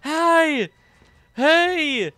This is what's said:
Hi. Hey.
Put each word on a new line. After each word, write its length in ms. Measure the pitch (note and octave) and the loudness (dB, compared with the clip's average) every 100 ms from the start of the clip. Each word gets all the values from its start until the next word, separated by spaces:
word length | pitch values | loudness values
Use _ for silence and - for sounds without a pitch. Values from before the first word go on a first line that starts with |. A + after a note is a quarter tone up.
Hi. 640 | C4+ D#4 E4+ E4 D#4+ C#4 F#3 _ _ _ _ _ _ | -6 -2 2 2 2 -2 -6 _ _ _ _ _ _
Hey. 760 | - C4+ E4 F4 F4+ D4+ C4 F3 | -2 2 2 2 -2 -4 -2 -6